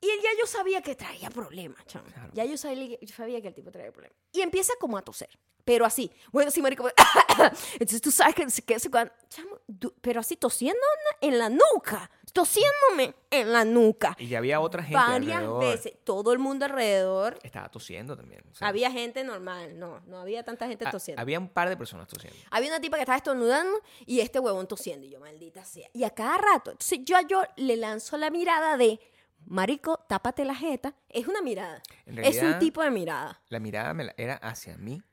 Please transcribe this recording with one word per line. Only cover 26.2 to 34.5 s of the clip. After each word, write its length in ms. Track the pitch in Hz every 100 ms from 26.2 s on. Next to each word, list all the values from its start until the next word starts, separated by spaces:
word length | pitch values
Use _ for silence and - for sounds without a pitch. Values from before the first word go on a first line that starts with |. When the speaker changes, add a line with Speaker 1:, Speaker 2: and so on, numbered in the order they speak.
| 226 349
Speaker 1:
rato. 320 | 415 339 -
Entonces 280 | - - 330 254
yo 100 | 359
a 60 |
yo 200 | 330 381 370 -
le 220 | 262 226
lanzo 400 | 220 220 - 302
la 120 | 302
mirada 440 | 330 349 330 320 294
de, 240 | 240 220 _ _ _ _ 156
"Marico, 520 | 185 190 285 - 320 _
tápate 340 | 196 - 262
la 120 | 269 269
jeta". 380 | 320 262 269 - _
Es 180 | - 233
una 140 | 415
mirada. 400 | 330 190 185 156 - - -
Speaker 2:
En 120 | -
Speaker 1:
Es 80 | 254 -
un 60 |
Speaker 2:
realidad, 180 | 330 311
Speaker 1:
tipo 220 | 320 320
de 100 | 311
mirada. 500 | 233 165 143 147 - _
Speaker 2:
la 120 | 113
mirada 340 | 110 104 120
me 100 | 160 123
la, 80 | -
era 160 | 117 139
hacia 380 | 110